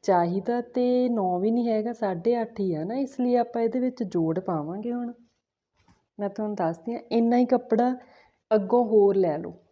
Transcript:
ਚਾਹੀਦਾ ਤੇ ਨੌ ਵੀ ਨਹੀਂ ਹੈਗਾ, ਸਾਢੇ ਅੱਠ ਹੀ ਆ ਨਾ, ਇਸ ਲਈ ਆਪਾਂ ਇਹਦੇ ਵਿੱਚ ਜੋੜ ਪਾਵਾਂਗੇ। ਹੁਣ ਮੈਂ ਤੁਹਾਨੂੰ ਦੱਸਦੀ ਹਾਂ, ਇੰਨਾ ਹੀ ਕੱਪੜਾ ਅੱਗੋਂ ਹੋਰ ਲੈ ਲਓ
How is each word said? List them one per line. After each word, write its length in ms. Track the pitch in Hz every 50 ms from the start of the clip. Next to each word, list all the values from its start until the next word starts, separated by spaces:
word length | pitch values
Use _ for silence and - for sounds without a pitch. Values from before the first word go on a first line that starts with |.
| -
ਚਾਹੀਦਾ 580 | - 185 175 170 170 175 196 190 - 240 240 240 240
ਤੇ 380 | - 254 247 247 247 247 247 254
ਨੌ 300 | 240 226 190 180 180 180
ਵੀ 120 | 185 220
ਨਹੀਂ 180 | 226 240 233 233
ਹੈਗਾ, 240 | 220 214 214 233 233
ਸਾਢੇ 480 | 233 226 196 185 170 170 233 240 240
ਅੱਠ 180 | 226 226 226 -
ਹੀ 140 | 202 190 170
ਆ 100 | 151 156
ਨਾ, 120 | 185 226
ਇਸ 240 | 269 277 262 - -
ਲਈ 160 | 247 247 240
ਆਪਾਂ 260 | 240 233 247 - 233
ਇਹਦੇ 180 | 226 226 226 254
ਵਿੱਚ 240 | 247 254 254 - 226
ਜੋੜ 360 | 185 - 180 165 160 165 180
ਪਾਵਾਂਗੇ। 540 | 185 - 175 156 147 156 180 202 208 240 240
ਹੁਣ 200 | 240 240 240 240 _ _ _ _ _ _ _ _ _ _ _ _ _ _ _ _ _ _ _ _ -
ਮੈਂ 100 | 202 196
ਤੁਹਾਨੂੰ 260 | 202 - 214 208 208
ਦੱਸਦੀ 380 | 190 180 165 165 170 - 240 233
ਹਾਂ, 80 | 240 - -
ਇੰਨਾ 260 | - 233 233 233 240
ਹੀ 80 | 247 247
ਕੱਪੜਾ 480 | 247 262 247 254 - 220 220 240 247 254 254 - _ _ _ _ _ _ _ _ _
ਅੱਗੋਂ 320 | 220 220 196 190 - 240 247
ਹੋਰ 300 | 214 220 214 202 202 196
ਲੈ 220 | 196 185 170 147
ਲਓ 160 | 151 170 175 - - _ _